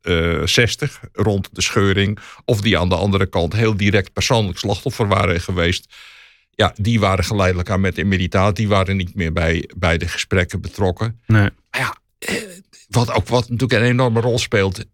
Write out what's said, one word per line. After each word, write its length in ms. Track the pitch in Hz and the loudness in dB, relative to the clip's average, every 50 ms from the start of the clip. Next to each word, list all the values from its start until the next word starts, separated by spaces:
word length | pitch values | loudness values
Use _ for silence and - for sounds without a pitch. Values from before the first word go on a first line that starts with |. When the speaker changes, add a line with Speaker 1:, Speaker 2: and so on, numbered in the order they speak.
Speaker 1:
eh, 460 | _ - 90 82 82 87 - - 76 | _ 0 0 0 0 0 -2 -2 -2
zestig, 540 | 82 - - 120 110 - - - 143 - - - - _ | 0 2 2 2 2 0 -4 -6 -8 -8 -10 -20 -20 _
rond 360 | - 101 110 104 101 92 - - | -2 0 0 0 0 -2 -6 -6
de 100 | - 92 | -6 -6
scheuring, 560 | - - - 98 98 95 101 101 95 104 101 - - - - - | -2 0 2 2 2 2 2 2 0 -2 -6 -8 -20 -20 -16 -2
of 160 | - 123 104 | -2 -2 0
die 180 | 98 113 95 78 | 2 0 2 2
aan 100 | 85 90 | 2 0
de 60 | 90 | 0
andere 300 | 85 92 104 95 95 92 | 0 0 0 2 2 0
kant 260 | 90 - 95 85 82 76 | 0 0 -2 -2 0 0
heel 240 | 104 117 113 107 | 2 2 2 2
direct 360 | 98 101 101 98 107 92 - _ | 2 0 2 2 2 0 0 _
persoonlijk 460 | - - - 135 117 107 95 85 - | -4 -2 2 2 2 2 0 -4 -4
slachtoffer 500 | - 98 104 - - - - - 117 101 | -4 -4 -4 -2 -4 -8 -4 -2 0 0
waren 320 | 101 95 98 90 90 85 | 2 2 2 0 0 -2
geweest, 540 | - - 95 87 85 87 87 - - _ - - - - - - - - _ _ _ _ | -2 -4 -2 0 0 0 0 -2 -6 _ -20 -20 -20 -20 -20 -20 -20 -20 _ _ _ _
ja, 220 | _ - 104 92 - | _ 0 0 0 0
die 240 | - 104 101 117 113 | -2 -2 0 2 2
waren 240 | 101 98 95 90 90 | 2 2 2 2 0
geleidelijk 460 | - 113 101 95 92 90 90 87 - | 0 0 0 2 2 0 0 -2 -2
aan 100 | 104 92 | 0 0
met 180 | 95 95 90 - | 0 0 -2 -2
in 100 | 76 101 | 0 0
meditaat, 480 | 98 92 92 87 - 101 92 104 101 | 0 0 0 0 0 2 2 2 0
die 120 | 87 113 101 | 0 0 2
waren 280 | 104 98 95 90 98 | 2 2 2 2 0
niet 180 | 98 92 87 - | -2 -2 -4 -4
meer 180 | - 87 82 80 | -4 -4 -2 0
bij, 380 | 82 82 80 82 82 - - - | 0 0 0 0 0 -2 -6 -8
bij 220 | - 87 82 82 82 | -4 0 0 0 0
de 100 | 80 87 | -2 -4
gesprekken 520 | - - - - - 95 87 - - 95 | -6 -8 -6 -2 0 0 0 0 -4 -8
betrokken. 600 | - 98 - - 101 92 87 - 110 113 110 - _ | -8 -8 -6 -2 -2 -2 0 -2 -4 -6 -6 -10 _
Speaker 2:
Nee. 140 | _ 113 107 101 101 - _ _ _ | _ 4 4 4 2 0 _ _ _
Speaker 1:
Maar 100 | - - | -6 -4
ja, 160 | - - - _ _ _ _ _ | -4 -4 -6 _ _ _ _ _
eh, 160 | - - 196 233 226 202 180 175 - _ _ - - _ | -8 -6 -6 -6 -6 -8 -16 -20 -20 _ _ -20 -20 _
wat 240 | - 120 117 113 - | 0 0 0 2 0
ook, 160 | 113 - - | -2 -2 0
wat 200 | 117 123 117 - | 0 0 0 0
natuurlijk 320 | 120 110 131 123 123 107 | -2 -2 -2 0 2 2
een 80 | 113 123 | 2 2
enorme 300 | 123 123 131 123 113 113 | 2 2 2 2 2 0
rol 180 | 113 127 113 120 | 0 0 0 -2
speelt 460 | - - - 107 98 98 92 - - - | -2 0 0 2 2 2 0 -4 -10 -16